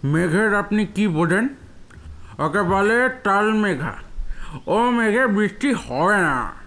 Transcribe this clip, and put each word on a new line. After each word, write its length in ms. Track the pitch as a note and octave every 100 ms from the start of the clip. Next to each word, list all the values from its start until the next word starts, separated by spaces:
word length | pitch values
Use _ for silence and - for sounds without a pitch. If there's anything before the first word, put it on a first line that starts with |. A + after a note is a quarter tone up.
মেঘের 520 | C3+ D#3 F3+ E3+ A3
আপনি 300 | G3+ G3+ G#3+
কি 220 | G3+ - G#3
বোঝেন? 420 | D#3 E3 F#3+ B3+ - - - - - - - - -
ওকে 220 | D3+ F#3+
বলে 480 | F3 F#3+ G3+ A3+ B3+ B3+
টাল 300 | G3+ G3 G#3+
মেঘা। 400 | A3 G#3 C#3+ D3 - - - - - - D3 -
ও 220 | G3+ A#3+
মেঘে 380 | A#3+ A3 G#3+ C4
বৃষ্টি 460 | G3+ G#3 G3+ C#4+
হবে 440 | A#3 - B2 F3 G#3
না। 340 | E3 C3 G#2 -